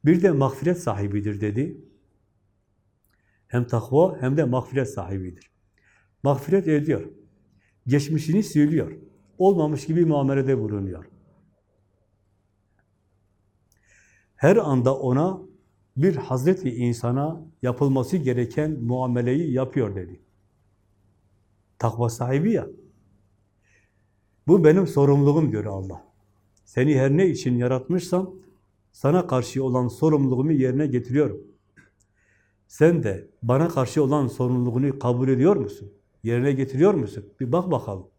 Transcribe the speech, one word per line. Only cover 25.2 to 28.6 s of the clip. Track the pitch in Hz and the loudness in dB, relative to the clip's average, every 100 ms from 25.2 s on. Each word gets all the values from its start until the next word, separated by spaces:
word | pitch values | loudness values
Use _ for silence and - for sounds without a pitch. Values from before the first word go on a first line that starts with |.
| 143 151 147 | 4 4 0
diyor | 107 | -2
Allah. | 104 98 95 95 _ _ _ _ _ _ | -6 -8 -10 -14 _ _ _ _ _ _
Seni | _ - 135 135 | _ 0 2 4
her | 131 147 | 4 4
ne | 190 | 2
için | - 131 123 | 0 -2 0
yaratmışsam | 123 131 131 180 175 180 190 - - _ | 0 -2 -2 -4 -2 -4 -4 -12 -20 _